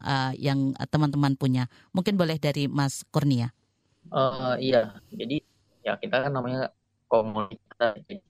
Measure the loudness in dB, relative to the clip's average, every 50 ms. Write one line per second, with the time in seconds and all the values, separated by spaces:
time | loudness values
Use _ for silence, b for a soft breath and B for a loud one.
0 | -4 -2 0 0 0 -2 -2 -2 -2 0 2 2 2 0 -2 -2 -4 0 2 2
1 | 2 4 2 2 2 2 2 2 2 2 2 2 0 b b b b b b -2
2 | 0 0 2 2 2 2 0 0 -2 -2 0 0 -2 -2 0 0 0 0 -2 -6
3 | -10 _ 0 2 2 4 2 2 0 -2 -6 _ _ _ _ _ _ _ _ _
4 | _ -6 -2 0 0 0 0 -2 -2 -2 -2 -2 0 2 4 4 2 2 -4 -18
5 | _ -18 -12 -10 -8 -6 -6 -6 -6 _ _ _ _ _ _ _ -6 -6 -6 -4
6 | -4 -2 -2 -2 -2 -2 -4 -4 -4 -4 -4 -4 -6 -6 -8 _ _ _ _ _
7 | _ 0 0 0 2 0 -2 -4 -6 -6 -8 -16 _ _ -6 -2 -2 -2 -2 -4
8 | -12 -16 -16 -16 _